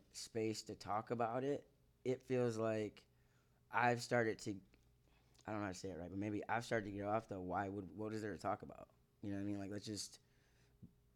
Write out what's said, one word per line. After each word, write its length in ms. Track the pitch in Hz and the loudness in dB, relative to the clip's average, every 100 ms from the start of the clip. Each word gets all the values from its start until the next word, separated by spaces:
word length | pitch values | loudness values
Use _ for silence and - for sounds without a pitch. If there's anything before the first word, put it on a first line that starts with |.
| - | -10
space 500 | - - 117 110 110 | -12 -6 0 0 0
to 120 | - 101 | -4 -10
talk 360 | 92 104 - | -2 -2 0
about 340 | 117 113 123 135 | 0 2 2 0
it. 200 | 143 - _ - _ 123 | -2 -4 _ -20 _ -2
It 160 | 127 - | -2 2
feels 300 | 127 123 110 | 2 4 4
like 440 | 113 110 107 - - _ _ _ _ _ _ | 2 2 0 -4 -18 _ _ _ _ _ _
I've 300 | 110 123 120 | 4 6 4
started 360 | - 123 110 98 | 4 4 4 2
to, 140 | - 98 - - - _ _ - _ - - | -4 -6 -8 -20 -20 _ _ -20 _ -14 -6
I 60 | |
don't 80 | 107 | -2
know 60 | 104 | -2
how 60 | |
to 60 | 92 | -2
say 100 | 95 | -4
it 80 | 82 | -4
right, 100 | 87 | -4
but 80 | 95 | -2
maybe 240 | 107 104 - | 0 0 0
I've 160 | 113 120 | 0 2
started 220 | 117 104 | 0 0
to 60 | 101 | -2
get 80 | 101 | 0
off 220 | 110 110 | 0 0
the 100 | 98 | -4
why 300 | 90 87 98 | 0 0 0
would, 160 | 101 92 87 | -2 -6 -6
what 160 | 107 | -4
is 100 | 110 | -2
there 100 | 104 | -4
to 60 | 87 | -2
talk 240 | 101 104 | 0 -2
about? 260 | 71 - - - _ _ | -4 -12 -14 -20 _ _
You 80 | 104 | -4
know 60 | 98 | -2
what 60 | |
I 40 | 101 | 0
mean? 120 | 101 | -2
Like, 120 | 98 | -4
let's 160 | 104 110 | -6 -4
just 320 | 101 - - _ _ _ _ _ _ - - _ | -6 -6 -12 _ _ _ _ _ _ -20 -20 _